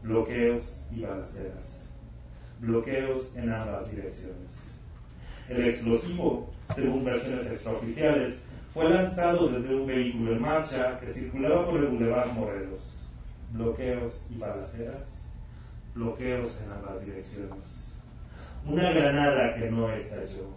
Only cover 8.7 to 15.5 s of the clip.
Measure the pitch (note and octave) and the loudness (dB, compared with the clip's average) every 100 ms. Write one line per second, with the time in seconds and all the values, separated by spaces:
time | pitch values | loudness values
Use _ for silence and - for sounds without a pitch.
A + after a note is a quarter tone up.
8.7 | D#3+ D#3+ F#3 F3+ F3 E3+ E3+ E3+ B2 B2+ | 2 6 6 6 4 4 6 6 4 2
9.7 | C3+ C3 B2+ A#2+ A#2 A2+ A#2 D3+ D#3 - | 2 2 2 2 0 2 2 4 2 2
10.7 | C3 B2+ B2 A#2+ B2+ - C3 C#3 F3 E3+ | 0 0 0 -6 -6 -4 0 4 6 6
11.7 | D3+ C#3 A#2+ A#2 B2 B2 A#2 G#2 G2+ F#2+ | 4 4 4 4 4 2 0 -2 -2 -6
12.7 | F#2 - - - - - - - A2+ A#2 | -8 -10 -12 -12 -12 -12 -12 -8 0 0
13.7 | A2+ B2+ B2 A#2+ - - A#2 G#2 G2 F#2+ | 0 0 0 -2 -6 -10 -6 -6 -6 -8
14.7 | A2+ A#2 B2 - - - - - | -8 -8 -8 -10 -12 -12 -12 -12